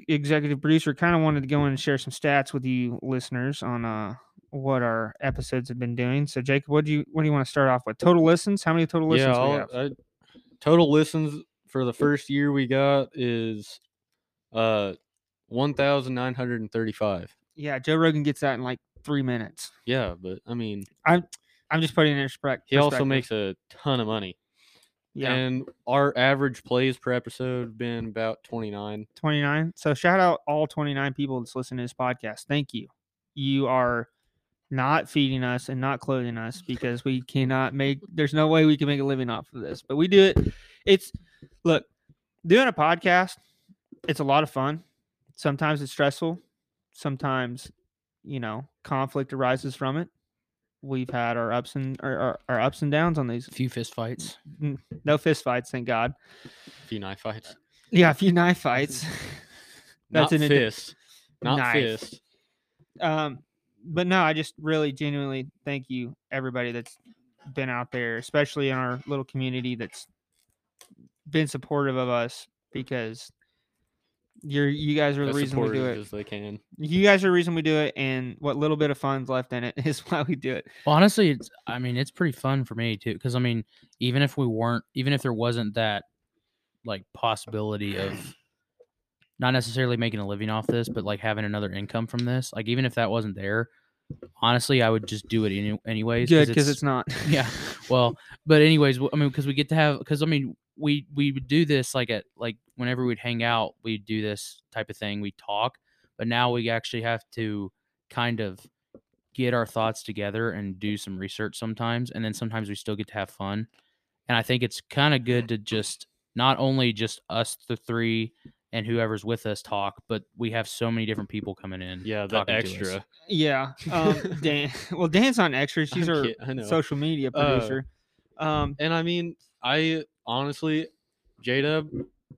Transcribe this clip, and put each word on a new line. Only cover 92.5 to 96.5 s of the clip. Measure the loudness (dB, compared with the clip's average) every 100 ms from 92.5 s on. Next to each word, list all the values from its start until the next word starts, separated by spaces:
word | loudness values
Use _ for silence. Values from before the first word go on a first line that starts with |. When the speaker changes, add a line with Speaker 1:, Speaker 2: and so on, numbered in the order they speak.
Speaker 3:
like, | -6 -2
even | 0 0
if | 0
that | 0
wasn't | 0 -2 -6
there, | -2 -2 -2 _ _ _ -18 -18 -18 0
honestly, | 2 2 2 4
I | 4
would | 2 -2
just | -8 -2
do | 0 0
it | 0
any-, | -2 -4 -4
anyways, | -4 -2 0 6
'cause | 6
Speaker 1:
Good, | 6